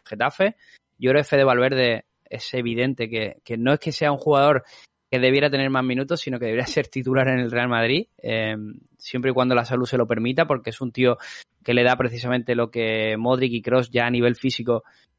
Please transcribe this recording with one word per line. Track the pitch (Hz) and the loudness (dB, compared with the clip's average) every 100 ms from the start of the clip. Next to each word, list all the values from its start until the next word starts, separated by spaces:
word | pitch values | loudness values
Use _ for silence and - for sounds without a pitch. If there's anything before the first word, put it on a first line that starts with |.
Getafe. | - 107 127 - 196 - _ _ _ - | -10 -2 -2 0 -2 -2 _ _ _ -4
Yo | 127 | 2
creo | 139 | 2
que | 143 | 4
Fede | 143 | 2
Valverde | 135 123 131 131 123 110 - _ - | 4 4 2 2 0 0 -6 _ -16
es | 113 - | -14 -8
evidente | 127 120 117 131 127 113 | -6 -4 -2 -2 -2 -4
que, | 113 107 - | -4 -6 -8
que | - 117 | -10 -4
no | 123 | 0
es | 143 | 0
que | - | -2
sea | - 151 | -2 -2
un | 139 | 0
jugador | 151 143 139 139 - - - _ - | 2 4 6 4 0 -20 -20 _ -4
que | 131 | 2
debiera | 127 139 147 | 4 4 2
tener | 135 135 | 0 0
más | 135 | 0
minutos, | 127 127 135 170 | -2 -2 -4 -4
sino | - 123 | -6 -6
que | 120 | -2
debería | 113 127 | -2 -2
ser | - 135 | -2 -4
titular | 131 127 131 131 | -4 -2 2 2
en | 127 | 0
el | 120 | -2
Real | 120 123 | -2 0
Madrid, | 117 113 147 226 _ | 0 2 0 -2 _
eh, | 117 113 110 110 107 - _ _ | -4 -2 -2 -4 -10 -16 _ _
siempre | - 127 131 | -10 -4 -2
y | |
cuando | 127 127 | 0 2
la | 123 117 | 2 0
salud | 127 | -2
se | 123 127 | -2 0
lo | 113 | 0
permita, | 117 117 131 160 | 0 -2 0 0
porque | 135 113 | 0 -4
es | 113 | -8
un | 127 | -8
tío | 123 127 123 - - - _ | 0 0 0 -6 -18 -20 _
que | - | -2
le | 123 | 2
da | 120 127 | 4 2
precisamente | 127 117 123 123 120 | 0 -4 -4 -2 0
lo | 120 113 | -2 -2
que | 117 113 110 110 110 | -2 -2 0 -2 -2
Modric | 117 127 127 | 0 0 0
y | 117 | -2
Kroos | 113 127 120 | 0 0 2
ya | 120 117 | 0 0
a | |
nivel | 120 120 120 | 2 2 2
físico | 131 - 120 113 - _ _ | -2 -4 -2 -2 -4 _ _